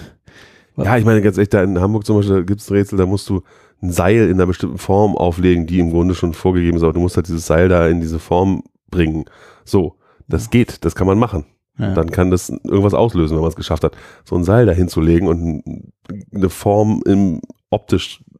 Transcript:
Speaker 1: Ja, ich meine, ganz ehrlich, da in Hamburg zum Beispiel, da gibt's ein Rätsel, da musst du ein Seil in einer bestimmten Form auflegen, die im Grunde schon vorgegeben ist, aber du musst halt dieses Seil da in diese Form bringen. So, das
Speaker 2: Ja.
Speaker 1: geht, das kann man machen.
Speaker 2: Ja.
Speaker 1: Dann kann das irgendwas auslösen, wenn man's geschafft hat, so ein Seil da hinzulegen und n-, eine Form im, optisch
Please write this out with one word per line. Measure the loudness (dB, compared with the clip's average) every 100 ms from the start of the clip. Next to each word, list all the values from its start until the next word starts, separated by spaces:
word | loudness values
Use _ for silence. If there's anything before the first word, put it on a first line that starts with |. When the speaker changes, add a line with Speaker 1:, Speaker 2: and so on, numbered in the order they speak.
| -18 _ _ -20 -20 _ _ -6
Speaker 1:
Ja, | 0 2
ich | 4
meine, | 4
ganz | 2 2
ehrlich, | 2
da | 2
in | 2 2
Hamburg | 0 0 0
zum | 0
Beispiel, | 2 0
da |
gibt's | 0 -6 -2
ein | -2
Rätsel, | 0 0
da | 0
musst | -2 -4
du | -6 -6 _ _ _
ein | -4
Seil | 0 2 4 2
in | 2
einer | 0
bestimmten | -2 -6 -6
Form | -2 0 2 0
auflegen, | -2 0 2 2 0
die | 0
im | 0
Grunde | 0 0 0
schon | -4
vorgegeben | -2 0 0 0 2
ist, |
aber | 0
du | 0
musst | -2 -2
halt | -4
dieses | -4 0
Seil | 2 4
da | 4 2
in | 0
diese | -2 -6
Form | -2 0 2 -2 -6 _ _
bringen. | -2 0 -2 -8 -16 -20 _ -4
So, | -2 -2 -8 _ _ -6
das | -6 0
Speaker 2:
Ja. |
Speaker 1:
geht, | 0 0 -4 -6
das | -2
kann | 0
man | 0
machen. | 0 -4 -10 _ _ -8
Speaker 2:
Ja. | -4 -2
Speaker 1:
Dann | -2
kann | 0 0
das | 0 -2
irgendwas | -10 -2 0 2
auslösen, | 2 0 0 0 0
wenn |
man's | -2 -4
geschafft | -6 -4
hat, | -4 -6 -18 -20 -6
so | -2
ein |
Seil | 2 4 4
da |
hinzulegen | 2 0 0 2 2 2
und | 0 -2 -6 -10
n-, | -14 -16 _ -18 -16 -12
eine | -4 -4
Form | -2 0 2 2 0 2
im, | 2 2 -2 -10 -20 _
optisch | -6 -2 -4 -4 -14 _